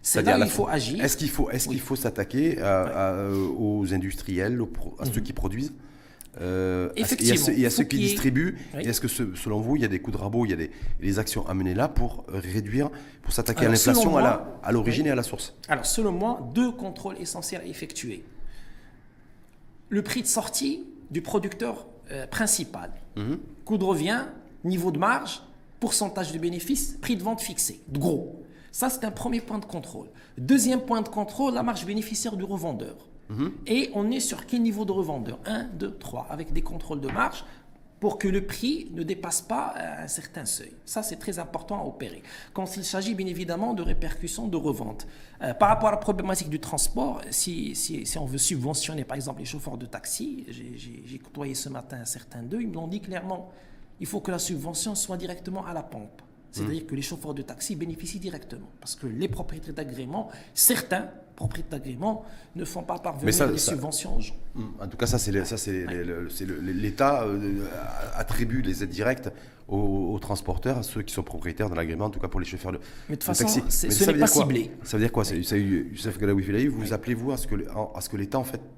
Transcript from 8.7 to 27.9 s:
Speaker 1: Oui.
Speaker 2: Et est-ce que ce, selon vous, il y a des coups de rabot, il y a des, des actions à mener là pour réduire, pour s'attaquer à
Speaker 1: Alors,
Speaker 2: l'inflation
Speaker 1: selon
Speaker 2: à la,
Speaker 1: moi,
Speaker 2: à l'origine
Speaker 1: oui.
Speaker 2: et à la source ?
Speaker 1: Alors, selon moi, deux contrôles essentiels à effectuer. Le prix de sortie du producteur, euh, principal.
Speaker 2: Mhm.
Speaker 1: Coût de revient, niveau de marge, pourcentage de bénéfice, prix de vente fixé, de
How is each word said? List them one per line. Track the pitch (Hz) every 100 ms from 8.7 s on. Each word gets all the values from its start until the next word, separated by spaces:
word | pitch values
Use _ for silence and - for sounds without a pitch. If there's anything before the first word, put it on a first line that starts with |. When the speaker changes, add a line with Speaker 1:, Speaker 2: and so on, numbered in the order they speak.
| 143
Speaker 1:
Oui. |
Speaker 2:
Et | 107
est-ce | 117
que | 123
ce, | - 113 92
selon | - 107
vous, | 113 147
il |
y | 113
a |
des | 95
coups | - -
de |
rabot, | 98 113 113
il |
y |
a | 82
des, | 78 - - -
des | 98 98
actions | 107 113 -
à | 95
mener | 92
là | 92 147
pour | - 120 - -
réduire, | 98 95 98 101 120 147 - - -
pour | -
s'attaquer | - 110 113
à |
Speaker 1:
Alors, | 117
Speaker 2:
l'inflation | 113 - 240
Speaker 1:
selon | 220 143
Speaker 2:
à |
la, | 123 107
Speaker 1:
moi, | - -
Speaker 2:
à | -
l'origine | 117 110 117
Speaker 1:
oui. | 151
Speaker 2:
et |
à | 127
la |
source ? | 117 - - - -
Speaker 1:
Alors, | 151 -
selon | - 214
moi, | 175 214 247 120
deux | 156 247
contrôles | 240 190 185 196 190
essentiels | 175 180 165 185
à | -
effectuer. | - - - 127 98 - - - - - - - - - - - - - - - - -
Le | 202
prix | 202 254
de | -
sortie | 226 - - 277 330 - - -
du | 147
producteur, | - 208 185 - 233 - - - -
euh, | 139 131
principal. | - 214 - 143 - 87 - - -
Speaker 2:
Mhm. | 104 156 - - -
Speaker 1:
Coût | 214
de |
revient, | 190 175 160 233 269 - - -
niveau | 170 185 180
de | 147
marge, | 190 247 - - - - - -
pourcentage | 233 - 202 196 165
de | 160
bénéfice, | 170 175 170 269 - -
prix | - 220
de |
vente | 196 226
fixé, | - 180 - -
de | -